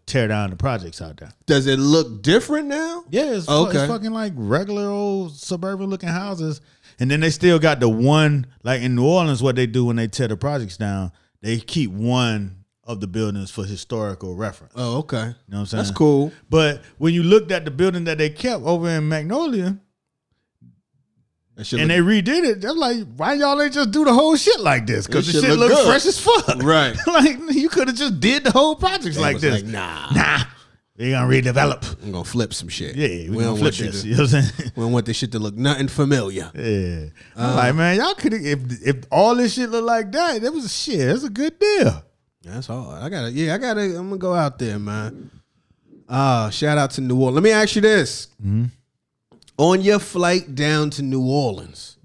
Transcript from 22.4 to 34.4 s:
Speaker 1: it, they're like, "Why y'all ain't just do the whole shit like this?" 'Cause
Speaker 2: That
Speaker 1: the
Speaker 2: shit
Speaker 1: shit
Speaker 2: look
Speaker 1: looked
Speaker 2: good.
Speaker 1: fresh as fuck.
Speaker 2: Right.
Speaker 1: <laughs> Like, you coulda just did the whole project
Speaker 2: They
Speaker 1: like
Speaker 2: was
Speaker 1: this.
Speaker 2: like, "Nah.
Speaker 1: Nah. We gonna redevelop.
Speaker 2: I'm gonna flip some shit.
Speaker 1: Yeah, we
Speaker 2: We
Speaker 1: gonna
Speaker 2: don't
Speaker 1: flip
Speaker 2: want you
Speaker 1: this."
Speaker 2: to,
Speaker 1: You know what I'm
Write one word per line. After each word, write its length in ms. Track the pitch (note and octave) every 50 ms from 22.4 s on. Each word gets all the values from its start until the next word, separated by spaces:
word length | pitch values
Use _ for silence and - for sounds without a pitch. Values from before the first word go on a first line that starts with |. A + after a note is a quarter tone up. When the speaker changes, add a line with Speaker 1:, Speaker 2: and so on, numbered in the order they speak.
| F4
Speaker 1:
it, 180 | C4 G#3 F#3+
they're 120 | F#3+ A#3+ D#4+
like, 240 | E4 D4 A#3+ A#3+ A#3 G3+ A#2 A#2
"Why 180 | C3 - A#3 C#4+
y'all 260 | C#4+ C#4+ C#4 C#4 D4
ain't 120 | D4 C#4+ C4
just 180 | C#4+ C#4 G#3
do 120 | G3+ D4+ D4+
the 100 | C#4 A#3+
whole 220 | B3+ D#4 D#4 D#4+
shit 240 | C4+ - G#4 A#4+ D#4
like 260 | G3+ D3+ C3+ B2 G#2+
this?" 220 | G#2+ A2+ G#2 F#2+
'Cause 180 | - A#2 - -
Speaker 2:
That 80 | E3+ D#3+
Speaker 1:
the 60 | D3+
Speaker 2:
shit 100 | - -
Speaker 1:
shit 80 | D#3 A#3
Speaker 2:
look 100 | A#3+ A#3+
Speaker 1:
looked 140 | B3+ D4 C4+
Speaker 2:
good. 40 | A#3+
Speaker 1:
fresh 160 | B3 D4 -
as 140 | F4+ - -
fuck. 420 | - A4+ A#4+ - - - - B2+
Speaker 2:
Right. 340 | C3 D3+ D#3+ D#3 C#3+ B2 A2+ -
Speaker 1:
<laughs> 60 | -
Like, 300 | E4 F4 D#4 C4 D#4 C4 B3 E4 D#4+
you 180 | C4 C#4 C#4+ E4
coulda 240 | - F4 B3+ C4 B3
just 260 | A3+ D4 C4+ F#3+ C3+
did 240 | C3 A3 C4 D4 -
the 80 | B3
whole 240 | - C4 D4 D#4 D#4
project 400 | D4+ F#4 F#4 F#4+ F#4+ C4 E3+ D3+
Speaker 2:
They 60 | D3
Speaker 1:
like 120 | D#3 C#3+ C#3
Speaker 2:
was 60 | C#3 D3+
Speaker 1:
this. 200 | C#3+ A#2 G2+ G2+
Speaker 2:
like, 80 | A2
"Nah. 400 | A2+ G2 F2+ F2 D#2+ D#2 D2 D2
Speaker 1:
Nah. 320 | C3+ - - D3 D3+ C3+ B2 - - - - _ _ _ _ _ _
We 140 | G#2 A#2 B2+
gonna 160 | C3+ B2+ B2+
redevelop. 760 | B2+ C3 C3+ B2+ B2+ A#2+ C#3 D3 C#3+ C3 - - - - - -
Speaker 2:
I'm 80 | G#2
gonna 120 | F#2 F2+ E2
flip 280 | - - A#2+ A2 - -
some 140 | - F2+ D#2+
shit. 260 | - - F2 C#2 -
Speaker 1:
Yeah, 120 | C#3 D3+
we 220 | A2+ F2 E2+ E2 E2+
Speaker 2:
We 60 | G#2+
Speaker 1:
gonna 80 | A2+ A#2
Speaker 2:
don't 100 | A#2 A2
Speaker 1:
flip 60 | G#2+ D3 D3+ -
Speaker 2:
want 60 | -
you 60 | A#2 G#2
Speaker 1:
this." 100 | G2 G2
Speaker 2:
to, 60 | A2
Speaker 1:
You 80 | G#2 A#2
know 60 | C#3 D3
what 100 | B2 D3
I'm 80 | C#3